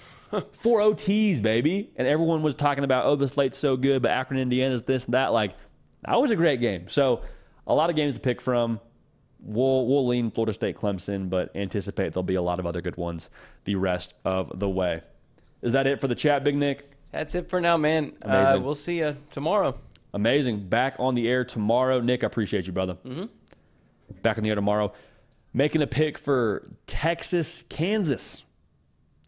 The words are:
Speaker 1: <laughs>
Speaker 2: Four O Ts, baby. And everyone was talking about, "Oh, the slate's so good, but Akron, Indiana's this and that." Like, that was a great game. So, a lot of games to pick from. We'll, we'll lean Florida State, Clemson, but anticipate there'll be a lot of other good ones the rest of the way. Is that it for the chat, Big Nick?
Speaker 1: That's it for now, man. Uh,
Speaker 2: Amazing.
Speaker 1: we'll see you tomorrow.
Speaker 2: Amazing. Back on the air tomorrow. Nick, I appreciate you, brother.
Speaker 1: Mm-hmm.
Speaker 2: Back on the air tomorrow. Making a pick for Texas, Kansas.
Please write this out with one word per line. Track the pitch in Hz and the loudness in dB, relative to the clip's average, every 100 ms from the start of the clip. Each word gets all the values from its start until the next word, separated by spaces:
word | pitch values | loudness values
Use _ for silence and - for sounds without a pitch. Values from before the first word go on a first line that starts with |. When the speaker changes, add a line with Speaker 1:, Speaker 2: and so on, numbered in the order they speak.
| - - | -20 -20
Speaker 1:
<laughs> | - 208 - | -8 -6 -6
Speaker 2:
Four | - 233 226 | -2 2 4
O | 214 | 4
Ts, | 214 - 208 214 147 | 2 2 2 2 2
baby. | 107 113 139 196 - - | 2 2 2 0 -4 -2
And | 127 | 0
everyone | 156 165 160 | 2 2 2
was | 156 | 0
talking | 135 147 139 | 0 0 0
about, | 139 127 | 0 2
"Oh, | 127 143 | 2 2
the | 139 | 0
slate's | - 139 - | 0 -2 0
so | 143 131 | 0 2
good, | 135 135 | 2 2
but | 123 | 2
Akron, | 117 127 131 | 0 -2 -2
Indiana's | 127 123 135 123 | 0 0 0 0
this | - 131 | 0 -2
and | - | 0
that." | 123 131 | 0 2
Like, | 113 104 - - _ _ _ - | 2 0 -4 -20 _ _ _ -2
that | 214 | 2
was | 269 | 2
a | 196 | 2
great | 170 127 | 2 2
game. | 120 92 92 | 0 -2 -2
So, | - 135 117 - - - _ - | 2 2 2 -4 -14 -20 _ 0
a | |
lot | 127 170 | 2 2
of | 151 | 0
games | 147 | -2
to | 120 | -2
pick | 131 120 | -2 -2
from. | - 123 117 113 - _ _ _ _ _ | 0 0 0 -2 -8 _ _ _ _ _
We'll, | 104 107 131 131 120 | -6 0 2 2 2
we'll | 139 123 | 2 2
lean | 123 117 | 0 0
Florida | - 113 | 0 -2
State, | 104 101 - | -2 -4 -2
Clemson, | 104 95 - 98 95 | -2 -2 -4 -4 -2
but | 92 87 | -2 -2
anticipate | - 98 104 98 - 92 | -4 -4 -4 -4 -4 -2
there'll | 92 | -2
be | 92 92 | -2 0
a | |
lot | 87 87 | 0 -2
of | 87 | -4
other | 87 | -4
good | 87 82 | -6 -6
ones | 85 85 - - - - | -6 -6 -10 -16 -20 -10
the | - | -4
rest | 98 92 90 - - | 0 0 -2 -4 -6
of | 95 92 90 - | -2 -2 -2 -4
the | 98 | -2
way. | 92 90 82 - - _ _ _ _ | 0 0 -2 -8 -20 _ _ _ _
Is | 120 | -2
that | 127 135 | 0 2
it | 139 | 0
for | 135 | -2
the | |
chat, | 117 151 143 | 0 2 2
Big | 135 143 | 2 0
Nick? | 143 135 - - - | 0 -4 -10 -20 -12
Speaker 1:
That's | 147 156 | -8 -6
it | 180 175 | -6 -4
for | 185 | -2
now, | 170 170 | 2 2
man. | 151 160 147 - | 2 0 -2 -6
Uh, | 107 | 0
Speaker 2:
Amazing. | 135 135 135 | 4 4 4
Speaker 1:
we'll | 127 | 0
see | 147 - 170 | -4 -4 -2
you | 151 135 - | -2 -4 -10
tomorrow. | - 151 202 160 123 - - _ | -6 0 2 0 -2 -10 -20 _
Speaker 2:
Amazing. | 104 113 143 127 107 95 | -2 2 2 2 -2 0
Back | 110 131 - | 0 0 0
on | 131 | -2
the | 123 117 | 0 2
air | 127 | 0
tomorrow. | 123 - 104 120 131 131 | -2 -2 0 2 2 2
Nick, | 117 123 | 2 0
I | 107 | 0
appreciate | - 104 101 92 | -2 -2 -2 -2
you, | |
brother. | 90 92 85 | -2 -4 -4
Speaker 1:
Mm-hmm. | 127 135 220 - _ - _ _ _ _ - - | -10 -10 -10 -14 _ -20 _ _ _ _ -20 -4
Speaker 2:
Back | 113 107 | -2 0
on | |
the | 107 | 0
air | 104 | 0
tomorrow. | 101 104 104 - - _ _ _ _ | 2 2 0 -4 -20 _ _ _ _
Making | - 147 156 | -2 0 0
a | 143 | 0
pick | 139 156 - | 0 -2 -2
for | - 131 113 101 - - - | 0 2 2 -2 -6 -18 -6
Texas, | - 165 165 - 175 156 - - | -2 -2 -2 -2 -2 -2 -6 -10
Kansas. | - 175 214 165 127 - - - _ _ _ _ _ _ _ | -4 -2 0 0 -2 -4 -10 -16 _ _ _ _ _ _ _